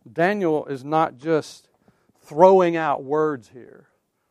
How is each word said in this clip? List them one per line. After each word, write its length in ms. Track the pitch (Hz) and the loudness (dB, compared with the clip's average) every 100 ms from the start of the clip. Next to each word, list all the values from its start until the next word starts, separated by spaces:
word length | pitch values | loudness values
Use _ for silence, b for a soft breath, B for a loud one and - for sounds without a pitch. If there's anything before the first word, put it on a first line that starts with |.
| - | -14
Daniel 540 | 113 175 208 180 151 - | -4 -2 0 -2 -2 -6
is 160 | 135 | -12
not 340 | 135 156 165 127 | -4 -2 -2 -4
just 520 | 147 160 - - _ _ _ _ _ _ | -4 -4 -4 -16 _ _ _ _ _ _
throwing 540 | - 147 180 190 175 165 | -8 4 6 6 4 -2
out 280 | 160 139 | -2 -4
words 460 | 135 151 156 139 107 | -4 -2 -2 -4 -12
here. 380 | 127 113 - _ _ _ _ _ | -20 -20 -20 _ _ _ _ _